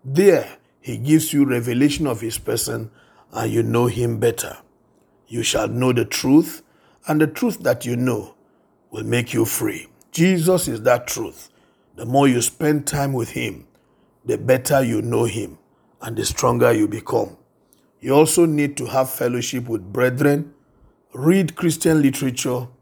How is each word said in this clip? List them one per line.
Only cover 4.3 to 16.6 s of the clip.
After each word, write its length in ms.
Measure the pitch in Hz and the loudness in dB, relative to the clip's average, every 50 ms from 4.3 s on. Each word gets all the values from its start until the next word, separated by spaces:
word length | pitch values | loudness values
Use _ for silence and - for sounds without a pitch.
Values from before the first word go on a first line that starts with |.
| 113 - - - - - _ _ _ _ _ _ _ _ _ _ _ _ _ | 0 -2 -10 -12 -14 -18 _ _ _ _ _ _ _ _ _ _ _ _ _
"You 160 | _ 113 117 113 | _ -8 -6 -4
shall 240 | - - - - | -2 -2 -2 -2
know 260 | 104 113 120 127 127 123 | -2 -2 0 0 0 0
the 100 | 120 113 | 0 -2
truth, 600 | - - - - 131 139 156 175 - - - _ _ _ _ _ _ _ _ _ | -4 -6 -4 2 4 4 4 4 2 -8 -16 _ _ _ _ _ _ _ _ _
and 140 | - 156 151 | -2 0 0
the 60 | 156 | 0
truth 320 | 151 151 - 254 233 165 - | 0 0 -2 -2 -2 -2 -2
that 260 | - 127 117 120 - | -2 -2 -2 -2 -2
you 100 | 123 120 | -4 -4
know 380 | 120 127 127 113 104 95 - _ _ _ _ _ _ _ _ _ _ _ _ | -2 -2 -2 -2 -4 -8 -12 _ _ _ _ _ _ _ _ _ _ _ _
will 160 | - 110 110 | -14 -10 -6
make 280 | 107 120 123 120 - - | -2 -2 -2 -2 -2 -2
you 120 | 117 113 | -2 -2
free." 420 | 110 - - - 110 - - - - _ _ _ _ | 0 -2 -4 -4 -6 -6 -8 -14 -18 _ _ _ _
Jesus 560 | - 165 165 190 190 175 160 180 180 - - | 0 2 4 4 4 2 2 2 2 2 0
is 140 | 139 120 110 | -4 -6 -2
that 240 | 110 127 123 120 - | 2 2 2 2 0
truth. 440 | - - - 113 - - - - _ _ _ _ _ _ _ _ _ _ | -6 -8 -8 -8 -10 -10 -16 -20 _ _ _ _ _ _ _ _ _ _
The 100 | - 120 | -12 -8
more 220 | 117 127 143 139 | 0 2 4 4
you 140 | 139 123 120 | 4 4 2
spend 460 | 120 - - _ 160 151 151 147 - | 0 -2 -4 _ 0 0 0 0 -2
time 260 | - - 147 139 139 135 | -4 -4 -4 -4 -2 -2
with 160 | 123 113 - | -4 -6 -6
Him, 380 | - 127 123 107 95 - - _ _ _ _ _ _ _ _ _ _ _ _ | -6 -6 -6 -6 -8 -12 -20 _ _ _ _ _ _ _ _ _ _ _ _
the 120 | 117 110 | -6 -4
better 460 | 104 107 120 131 131 131 - 143 139 135 | -4 2 2 0 2 2 2 2 2 2
you 180 | 117 117 107 | 2 0 -2
know 220 | 107 120 117 113 120 | -2 0 0 0 0
Him, 340 | 117 98 113 101 82 73 _ _ _ _ _ _ _ _ _ | 0 -2 -6 -8 -8 -12 _ _ _ _ _ _ _ _ _
and 160 | - 120 113 | -12 -8 -6
the 80 | 110 127 | -4 -4
stronger 480 | - - - - 123 120 120 | -4 -4 0 0 0 2 4